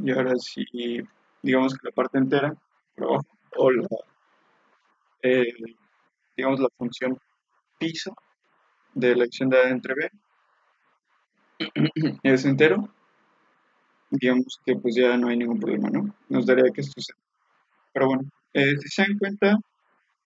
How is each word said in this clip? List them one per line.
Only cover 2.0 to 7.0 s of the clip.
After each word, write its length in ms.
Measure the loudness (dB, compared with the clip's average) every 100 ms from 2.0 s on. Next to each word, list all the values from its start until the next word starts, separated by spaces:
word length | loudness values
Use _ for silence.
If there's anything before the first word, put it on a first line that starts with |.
| -2 0
entera, 360 | 2 0 0 -6 _ _ _ -8
por 80 | -2
abajo, 200 | -2 -4 _ _ 0
o 140 | 2
la, 180 | 2 -2 -8 -12 _ _ _ _ _ _ _ _ _ _ _
eh, 540 | 0 2 2 -4 -14 -18 _ _ _ _ _ -6
digamos, 220 | -2 0
la 80 | 0 -2
función 420 | -10 -6